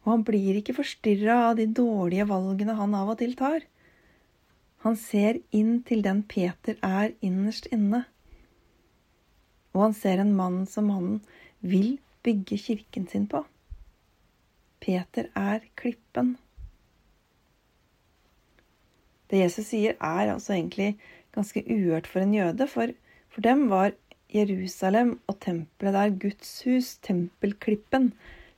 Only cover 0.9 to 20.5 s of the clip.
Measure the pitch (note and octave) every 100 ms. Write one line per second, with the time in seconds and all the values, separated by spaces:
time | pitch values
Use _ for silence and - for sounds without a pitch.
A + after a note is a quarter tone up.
0.9 | - A3 G3+ G#3 A#3+ A#3 A3+ A3 A3+ A#3+
1.9 | G#3 F3 F#3 G#3 F#3+ F#3+ F#3+ G#3 G#3+ G3+
2.9 | G3+ G3 A3+ A#3+ B3 C4 D#4+ - _ _
3.9 | _ _ _ _ _ _ _ _ _ G#3+
4.9 | A3+ - G#3 G#3 A#3 - G#3+ A3 A#3+ B3
5.9 | A3+ G3+ G3 G#3 - F3+ F3 - G#3+ G3
6.9 | F#3+ G#3 A#3+ F#3+ F#3 G3+ A3 - A3+ G3+
7.9 | A#3 B3 _ _ - _ _ _ _ _
8.9 | _ _ _ _ _ _ _ _ F#3 G#3+
9.9 | G#3+ G3+ F#3 G3+ G3 F#3 F3+ F#3+ - G#3
10.9 | G3 F3+ G#3+ - - - _ F#3 F#3 G#3
11.9 | C#4 _ _ - G#3+ F#3 G#3 - G#3+ -
12.9 | - F3+ G3+ G#3 - D4+ _ _ - -
13.9 | _ _ _ _ _ _ _ _ _ -
14.9 | F#3 F3+ - A3+ - G3 A3 - - A#3+
15.9 | A#3 _ - B3 B3 _ - - _ _
16.9 | _ _ _ _ _ _ _ _ _ _
17.9 | _ _ _ _ _ _ _ _ _ _
18.9 | _ _ _ _ G3 F3+ - G#3+ A3 G#3+
19.9 | - D#3 E3+ G#3 G3 -